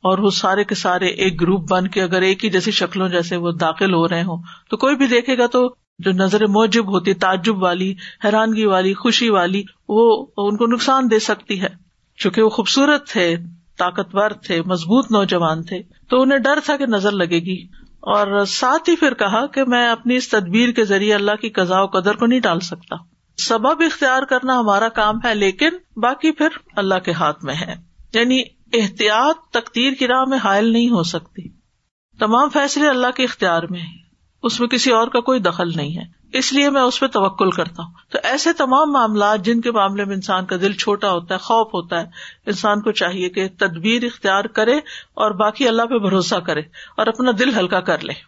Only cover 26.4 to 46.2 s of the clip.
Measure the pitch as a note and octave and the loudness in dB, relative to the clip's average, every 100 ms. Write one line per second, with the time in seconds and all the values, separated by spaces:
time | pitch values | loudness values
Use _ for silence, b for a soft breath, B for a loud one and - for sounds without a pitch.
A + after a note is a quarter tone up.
26.4 | D#4 - _ - G3 F#3 F3+ E3 D#3 D3+ | -2 -2 _ -4 -2 -2 -2 -2 -2 -4
27.4 | C#3+ D3+ - - - _ - A3 A#3+ C4 | -8 -8 -8 -12 -18 _ -6 -2 2 0
28.4 | A#3+ _ _ A#3 G3+ F#3 G#3 G#3+ C4+ D#4+ | -2 _ _ -2 0 0 0 2 2 0
29.4 | _ A#3+ A3+ - C4 C4+ B3 B3+ C4 C4+ | _ -6 -4 -2 -2 0 0 0 0 0
30.4 | G3+ G3 A3+ A3+ A#3+ A3+ D#3+ E3+ - - | 0 2 2 2 2 2 0 -6 -10 -20
31.4 | - _ _ _ _ _ _ _ G#3+ A3+ | -20 _ _ _ _ _ _ _ 0 2
32.4 | D4 D4+ C#4 C#4 D4+ C4 B3 B3+ B3+ - | 2 2 0 2 2 2 0 0 -4 0
33.4 | F#3+ E3 E3 F3 E3 - _ _ _ _ | 0 0 -2 -8 -10 -16 _ _ _ _
34.4 | A#3+ A3+ A#3+ B3 C4 A3+ A3+ B3 A#3 B3+ | -6 -2 -2 0 2 2 2 0 0 0
35.4 | F3+ E3 F3 E3 C#3+ E3 - _ _ B3+ | 0 -2 -4 -4 -6 -8 -12 _ _ -4
36.4 | C4 C4+ C#4+ C#4 B3+ - C4+ A#3 G3 F#3 | 0 2 2 4 2 0 -2 2 0 2
37.4 | F#3+ F3+ E3+ - E3+ b b - - C4+ | 0 0 -6 -6 -16 b b -4 -2 -2
38.4 | E4 E4+ C#4 C4 D#4 C#4+ A3+ G#3 G#3 G#3+ | 0 0 2 2 4 2 2 2 2 2
39.4 | F#3+ A#3 A#3 A3 G3 G3+ G3+ G3 F#3+ F#3 | 0 0 0 0 0 0 -4 -6 -2 -4
40.4 | F#3 F#3 F#3+ G3+ - G3+ G#3 F3 E3+ F#3 | -2 -2 -2 -2 -2 -2 0 -2 -2 -8
41.4 | - A3+ A3 F#3 E3+ E3+ E3 B B B | 0 0 2 -4 -6 -6 -6 B B B
42.4 | - G3 G#3+ G#3 G#3+ G#3 F3 F#3 F3+ F3+ | -8 -2 0 0 0 -2 -2 -2 -4 -4
43.4 | F#3+ - F#3+ E3 F3+ A#3+ A#3+ - G3+ G3 | -6 -2 -4 -2 -2 0 -2 -4 0 0
44.4 | A3 - G#3+ C#4+ D4+ B B - G#3+ F#3+ | 0 0 2 2 -2 B B -2 -2 2
45.4 | G#3+ G#3+ C4 A3+ A#3 A#3 G3 F#3+ | -2 2 0 2 0 0 2 0